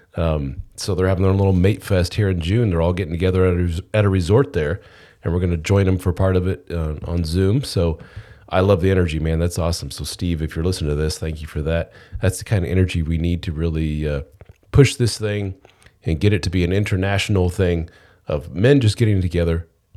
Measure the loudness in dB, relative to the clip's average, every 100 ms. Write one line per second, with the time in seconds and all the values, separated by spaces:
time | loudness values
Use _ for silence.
0 | _ -4 -2 -2 -4 -8 -14 -10 -6 0
1 | 0 2 2 2 2 4 2 0 0 0
2 | 0 0 0 0 0 0 2 2 0 0
3 | -4 -2 0 2 2 2 0 -2 -2 0
4 | 2 2 4 2 2 -2 -4 -4 -10 -20
5 | -20 _ -4 -2 0 -2 2 2 4 2
6 | -2 0 2 2 0 -4 -6 -6 -4 -6
7 | -6 -4 -2 0 2 0 -2 0 0 -2
8 | -8 -20 -20 -20 -4 0 2 4 2 2
9 | 0 0 -2 0 -2 -2 -2 -4 -8 -10
10 | -10 -6 -4 -2 -4 -4 -4 -2 -2 -2
11 | -2 -4 -8 -8 -10 -6 -4 -4 -4 -12
12 | -16 -4 -2 -2 -2 -2 0 2 2 0
13 | -2 -2 0 -2 -4 -4 -4 -2 -2 -2
14 | -4 -4 -8 -16 -20 -20 _ 4 4 4
15 | -2 -2 -4 -4 -6 -8 -16 _ -20 _
16 | -4 2 2 2 0 0 2 0 0 0
17 | 0 -2 0 2 2 2 0 0 -4 -12
18 | _ _ -6 -6 -6 0 4 6 4 2
19 | 2 2 0 0 0 -2 -6 _ _